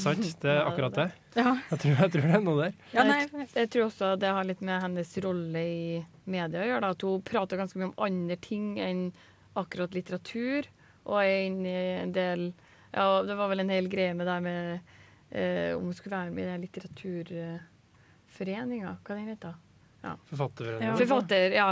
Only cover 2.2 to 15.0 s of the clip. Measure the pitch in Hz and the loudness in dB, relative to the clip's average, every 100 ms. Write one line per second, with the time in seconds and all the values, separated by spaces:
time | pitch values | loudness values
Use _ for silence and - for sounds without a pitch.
2.2 | 156 208 190 147 170 - - 233 262 285 | 4 4 4 2 2 -4 -2 4 4 4
3.2 | 285 294 262 240 233 247 220 - 190 190 | 0 -6 -4 0 2 2 0 0 0 2
4.2 | 196 190 190 185 190 185 185 180 170 - | 2 0 -2 -4 -2 -2 -2 -2 -4 -4
5.2 | 190 180 165 160 170 170 165 165 165 - | -2 -2 -2 -2 -2 -2 -4 -4 -6 -12
6.2 | 190 185 165 170 226 247 202 180 190 190 | -6 -4 -2 -2 -2 0 0 -2 -2 -2
7.2 | - 226 190 190 190 185 185 - 208 185 | 0 -2 0 -2 -4 -4 -6 -2 -2 0
8.2 | 175 175 - 208 208 208 190 180 180 - | -2 -4 -4 -4 -4 -2 -2 -2 -4 -6
9.2 | - _ - 208 180 - 180 180 - 180 | -20 _ -8 -6 -6 -6 -4 -4 -6 -8
10.2 | - 233 247 285 285 _ - _ - 208 | -6 -6 -2 -2 -4 _ -20 _ -2 2
11.2 | 196 190 190 190 185 180 185 185 180 185 | 4 4 0 -2 -2 -2 -2 -2 -2 0
12.2 | 180 175 175 - - - - - 196 190 | 0 0 -2 -6 -18 -20 -6 0 4 4
13.2 | 196 202 202 190 190 190 185 196 185 175 | 2 0 0 0 2 0 0 0 0 0
14.2 | 180 180 175 175 175 175 - - | -2 -2 -2 -4 -4 -6 -10 -20